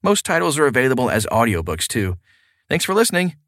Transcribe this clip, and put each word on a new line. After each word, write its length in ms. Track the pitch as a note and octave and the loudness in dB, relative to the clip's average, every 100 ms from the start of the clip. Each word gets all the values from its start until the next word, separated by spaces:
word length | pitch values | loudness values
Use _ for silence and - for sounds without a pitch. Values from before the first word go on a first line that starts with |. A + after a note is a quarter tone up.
Most 220 | F#3 G3+ - | 0 0 0
titles 340 | E3+ F3 D3 | 0 0 2
are 80 | D3 | 2
available 420 | B2+ C3 B2+ B2 | 4 2 2 0
as 160 | F#2 G#2+ | 0 0
audiobooks, 600 | A2 A#2 F2+ D#2 D#2+ - | 0 0 0 -4 -6 -6
too. 300 | - F#2+ F2+ _ _ _ _ _ | -4 -4 -6 _ _ _ _ _
Thanks 160 | D#3+ - | -4 0
for 80 | |
listening 420 | F#3+ A3+ F3 F3+ - | 0 2 0 -2 -6